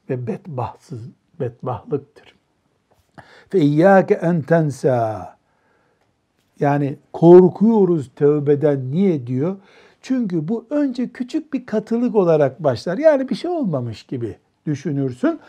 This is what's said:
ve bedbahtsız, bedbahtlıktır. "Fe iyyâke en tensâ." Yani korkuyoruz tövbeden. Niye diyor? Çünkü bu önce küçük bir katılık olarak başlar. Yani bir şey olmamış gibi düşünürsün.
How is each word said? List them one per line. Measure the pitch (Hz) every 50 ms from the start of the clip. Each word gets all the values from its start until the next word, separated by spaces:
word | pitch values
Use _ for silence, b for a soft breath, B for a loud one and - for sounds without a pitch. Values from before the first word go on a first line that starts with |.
| _ -
ve | 131 127 123
bedbahtsız, | 113 - - - 185 143 120 - - - - _ - 143 113 113 151 - _ _ _ _ -
bedbahtlıktır. | 135 117 - _ - 127 120 98 - - 156 135 - _ _ _ _ _ _ _ _ _ _ _ _ _ _ _ _ _ _ _ _ _ _ B B B B B B B
"Fe | - 190
iyyâke | 151 143 147 151 170 196 196 190 180 185 208
en | - - 165 175 165
tensâ." | 131 - 165 170 160 147 127 - - 147 127 120 113 110 107 104 90 - - _ _ _ _ _ _ _ _ _ _ _ _ _ _ _ _ _ _ _ _ _ _ _ _ -
Yani | - 143 143 147 147 135 143 - _ _ -
korkuyoruz | - 170 165 175 180 185 170 175 - 196 226 226 214 196 175 175 160 127 - _
tövbeden. | - 147 143 151 151 143 143 147 143 147 147 143 139 123 127
Niye | 139 175 202 196 165 143 120
diyor? | 117 127 127 139 175 196 196 b b b b b b b b b
Çünkü | - 262 262 240 190 175 165 151
bu | 165 233 226 - -
önce | 294 294 294 269 240 - 240 -
küçük | - - 247 247 - 311 311 - -
bir | 247 -
katılık | - - 220 214 - 226 233 247 240 190
olarak | 214 185 170 160 151 147 131 131 - 160
başlar. | 143 123 110 - - 170
Yani | 226 311 320 302 269 269 269
bir | 202
şey | - - 339
olmamış | 359 330 277 190 151 131 123 117 107 - -
gibi | - 143 123 117 104 92 - _ _ _ _ -
düşünürsün. | 165 147 135 - 175 143 139 135 131 123 127 - 311 339 294 b